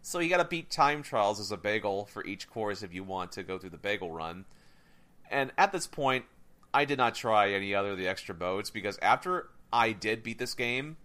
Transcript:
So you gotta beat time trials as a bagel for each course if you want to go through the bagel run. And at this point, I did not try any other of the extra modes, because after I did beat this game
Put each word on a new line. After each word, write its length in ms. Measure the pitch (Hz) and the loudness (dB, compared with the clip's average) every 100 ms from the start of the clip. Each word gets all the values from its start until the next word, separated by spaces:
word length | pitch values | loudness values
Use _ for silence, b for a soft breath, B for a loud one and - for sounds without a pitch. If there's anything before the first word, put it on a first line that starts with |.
So 160 | - 180 | -6 -2
you 100 | 170 | 4
gotta 140 | 180 | 4
beat 260 | 175 170 - | 4 0 -4
time 320 | - 143 147 | 4 4 4
trials 380 | 147 120 101 107 | 0 2 4 2
as 100 | 98 | -4
a 40 | 101 | -4
bagel 500 | 104 107 101 98 101 | 0 0 0 -4 -6
for 180 | 104 | -8
each 240 | - 98 - | -8 -8 -10
course 340 | 113 107 98 | -6 -4 -4
if 120 | 101 | -8
you 80 | 87 | -10
want 280 | 95 95 90 | -6 -6 -6
to 100 | - | -8
go 160 | 90 95 | -8 -8
through 120 | 92 | -8
the 60 | 82 | -8
bagel 320 | 101 104 92 | -2 -2 -4
run. 340 | 80 80 90 98 b b b b b b b - | -6 -6 -8 -14 b b b b b b b -4
And 200 | 139 135 - | -2 -2 2
at 140 | 196 | 2
this 140 | 185 - | 2 -6
point, 380 | - 135 131 - _ - - - | -2 0 0 -2 _ -20 -20 -2
I 120 | 135 | 0
did 140 | 143 139 | 2 2
not 160 | 120 | 2
try 380 | - 120 107 101 | 2 4 6 6
any 220 | 98 98 | 2 0
other 180 | 98 101 | 0 0
of 60 | 95 | -2
the 100 | 92 | -2
extra 260 | 95 - | -2 -6
modes, 360 | 87 90 95 104 | -4 -2 -2 -4
because 280 | 110 101 98 | -4 -6 0
after 460 | 95 127 180 180 - - - | 4 4 2 -4 -6 -20 -2
I 200 | 117 113 | 2 2
did 300 | 107 107 113 | 2 -2 -2
beat 160 | 113 117 | -4 -6
this 160 | 123 | -6
game 420 | - 120 127 147 160 | -4 -2 -2 -6 -12